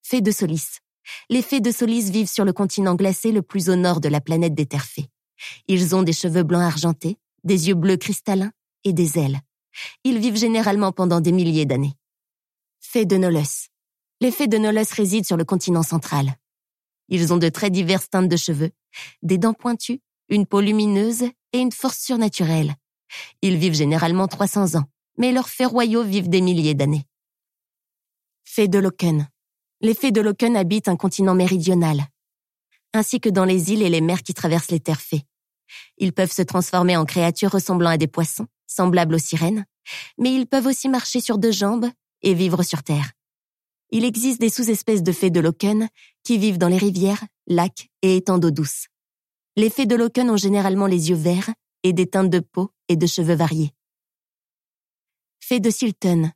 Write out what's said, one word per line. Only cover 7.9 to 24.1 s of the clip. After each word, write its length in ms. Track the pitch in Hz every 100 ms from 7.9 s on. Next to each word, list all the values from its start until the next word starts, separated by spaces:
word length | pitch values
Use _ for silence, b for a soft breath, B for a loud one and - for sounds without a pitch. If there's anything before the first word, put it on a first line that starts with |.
| 185
cristallins 540 | - 196 - 190 202 _ _ _
et 100 | 202
des 260 | 170 165 165
ailes. 200 | 139 139 _ _ _ B B B 262
Ils 140 | 233
vivent 180 | 233 214
généralement 560 | 226 226 202 196 196
pendant 260 | - 180 170
des 140 | 165
milliers 320 | 185 170 156 147
d'années. 300 | 131 143 - _ _ _ _ _ _ _ _
Fées 260 | - 240 196
de 120 | 190
Nolos. 500 | 180 165 143 - - _ _ _ _ _
Les 100 | 254
fées 160 | 240 277
de 100 | 214
Nolos 360 | 214 220 220
résident 320 | - 202 214 190
sur 100 | 165
le 80 |
continent 400 | 160 - - 170
central. 500 | 160 165 - 147 135 135 _ _ _ _ _ _ _
Ils 240 | 185 165
ont 40 | 175
de 120 | 165
très 200 | - 208
diverses 400 | 185 170 190 -
teintes 200 | 220 185
de 80 | 170
cheveux, 340 | - 147 160 _ _ B B B
des 160 | 170 190
dents 160 | 220
pointues, 480 | 220 240 233 - 254 _ _ _
une 160 | 208 196
peau 160 | 202
lumineuse 640 | 202 214 214 196 220 233 247 - _
et 60 | 247
une 140 | 254
force 260 | - 262 -
surnaturelle. 760 | - 247 214 - 165 160 147 143 _ _ _ B B _
Ils 160 | 190 175
vivent 180 | 180 151
généralement 520 | 147 160 170